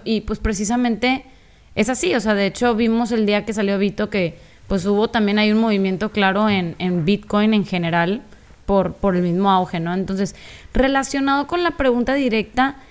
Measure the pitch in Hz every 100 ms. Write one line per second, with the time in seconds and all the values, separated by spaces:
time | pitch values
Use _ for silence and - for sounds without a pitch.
0 | - 214 - 214 220 196 208 240 247 214
1 | 247 262 - - - - - - 220 247
2 | 349 269 208 202 196 - 240 220 233 226
3 | 233 233 208 208 208 214 196 196 196 185
4 | 208 202 170 - - - - 196 190 202
5 | 220 233 202 208 214 214 226 202 190 185
6 | 208 214 196 196 214 196 170 156 185 175
7 | 156 202 - 208 214 220 - 180 170 170
8 | 170 220 - - - - - 196 175 -
9 | 202 180 180 175 196 190 185 170 165 185
10 | 190 190 202 - - - - - 262 277
11 | 269 277 277 277 285 349 349 320 262 240
12 | 240 277 254 220 - - 269 - -